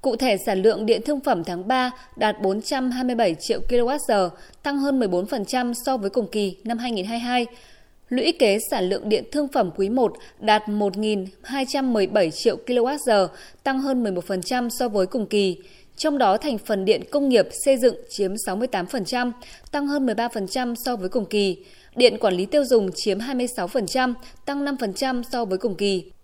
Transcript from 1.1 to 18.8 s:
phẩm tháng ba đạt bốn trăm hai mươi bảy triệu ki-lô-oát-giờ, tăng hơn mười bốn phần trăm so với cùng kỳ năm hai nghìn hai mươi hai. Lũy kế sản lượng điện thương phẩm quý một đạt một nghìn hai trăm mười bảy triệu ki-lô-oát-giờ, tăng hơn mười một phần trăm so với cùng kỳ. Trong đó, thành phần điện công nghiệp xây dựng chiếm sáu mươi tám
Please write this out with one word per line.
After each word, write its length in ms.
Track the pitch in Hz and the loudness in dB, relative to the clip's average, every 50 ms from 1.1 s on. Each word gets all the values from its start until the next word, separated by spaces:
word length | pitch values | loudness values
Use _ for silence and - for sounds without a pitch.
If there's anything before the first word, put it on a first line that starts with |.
| 302 269 | -2 0
phẩm 240 | - 285 240 170 165 | 2 0 0 0 0
tháng 240 | - 180 175 185 | -6 -6 -8 -2
ba 240 | 208 262 254 254 254 247 - - - - | 0 0 2 0 0 -4 -8 -20 -20 -6
đạt 260 | - - 214 208 214 | 0 0 0 0 2
bốn 200 | 208 190 196 214 | 0 0 0 0
trăm 300 | 226 - 294 269 254 254 | -2 -2 -2 0 0 -2
hai 120 | 240 254 254 | -2 -2 -2
mươi 120 | 247 247 | 0 2
bảy 200 | 226 233 185 165 160 | 2 2 2 2 -2
triệu 200 | - - 220 - - - | -2 -4 -2 0 0 2
ki-lô-oát-giờ, 600 | 247 240 240 240 277 294 - - 233 202 185 175 - - - - - - - | 2 2 2 2 0 -2 0 2 2 2 2 0 -2 -8 -20 -20 -20 -8 -6
tăng 140 | 285 285 | -4 -2
hơn 220 | 277 269 285 277 262 | 0 0 2 2 2
mười 80 | 233 | 2
bốn 180 | 196 180 180 185 | 2 0 0 -2
phần 200 | 208 - 233 202 | -2 -4 -4 -4
trăm 280 | - - 254 247 240 233 233 - | -2 -2 -2 0 -2 -4 -4 -2
so 120 | 277 262 | -2 -2
với 120 | 254 196 196 | 0 -2 0
cùng 180 | - 254 220 | 0 -2 -2
kỳ 300 | 190 - 214 208 190 180 - - | 0 -2 -2 -2 -2 -4 -6 -6
năm 140 | 226 233 | -6 -4
hai 140 | 226 240 254 | -4 -4 -4
nghìn 140 | 233 202 180 | -4 -4 -4
hai 120 | 208 233 | -4 -6
mươi 60 | 233 233 | -6 -4
hai. 220 | 240 247 247 240 233 240 - - - - - - _ _ _ _ _ | -2 0 0 -2 -2 -8 -20 -20 -20 -20 -20 -20 _ _ _ _ _
Lũy 220 | 247 254 - 330 | -2 0 2 2
kế 280 | - - 269 208 196 220 220 - | 2 4 4 4 4 2 0 -2
sản 180 | 294 226 185 180 | -2 -2 0 0
lượng 200 | 196 - - 214 | -2 -2 0 0
điện 140 | 214 - 220 - | 0 0 -2 -4
thương 160 | - 294 294 | -4 -4 -4
phẩm 240 | 269 - 285 214 180 160 | 0 0 0 0 0 0
quý 120 | - 196 196 | -2 -2 0
một 240 | 233 262 247 196 - - - - - _ | 2 2 2 0 0 -4 -20 -20 -18 _
đạt 300 | 202 226 214 214 214 220 | 2 2 2 2 2 -2
một 280 | 208 208 208 202 185 | -2 0 0 0 0
nghìn 280 | 202 214 214 214 202 185 190 - _ - | -2 -2 0 0 -2 -4 -8 -14 _ -12
hai 220 | - 262 277 269 254 | -8 -4 -4 -4 -2
trăm 240 | - 277 262 254 240 | -2 -2 0 2 2
mười 140 | 220 196 | 2 2
bảy 240 | 185 196 220 185 160 | 2 4 2 2 2
triệu 260 | 156 - - 233 - - - | 0 0 0 0 0 0 -4
ki-lô-oát-giờ, 640 | - 247 247 233 254 285 285 - 254 220 202 190 180 - - - - - - _ | -2 0 2 2 0 0 -2 0 2 4 4 4 2 -2 -12 -20 -20 -20 -6 _
tăng 160 | 277 269 269 | -2 -2 0
hơn 240 | 269 277 269 254 233 | 0 0 0 0 0
mười 80 | 214 | 0
một 140 | 185 175 175 | -2 -4 -4
phần 160 | - 196 185 | -4 -4 -4
trăm 280 | 175 - 254 247 240 240 | -2 -2 -2 -2 -2 -2
so 180 | 220 - 254 | -2 -2 -2
với 180 | 240 202 208 185 | 0 2 0 0
cùng 200 | 185 - 254 208 | 0 0 -4 -2
kỳ. 320 | 196 - 208 202 190 175 - - - - - - - - | 0 2 2 2 2 0 -4 -10 -20 -20 -20 -20 -20 -12
Trong 200 | - - 311 285 | -4 -2 0 2
đó, 200 | 277 240 196 190 | 4 4 4 4
thành 200 | 220 - 302 254 | 2 0 -2 -4
phần 280 | 202 - - 220 196 190 | -4 -2 -2 -2 0 2
điện 160 | 190 214 - 175 - | 2 0 0 0 -2
công 180 | - 294 285 277 | 0 0 2 4
nghiệp 180 | 254 214 185 - - - - | 6 4 4 4 0 -2 2
xây 120 | 285 269 | 2 4
dựng 180 | 247 233 240 - - - - | 6 4 2 2 2 -12 -14
chiếm 280 | - - 208 185 196 214 - | -4 -4 -2 -2 -2 -4 -4
sáu 100 | - 185 | -4 -4
mươi 120 | 202 240 | -2 -4
tám 180 | 254 - 196 | -2 -2 -4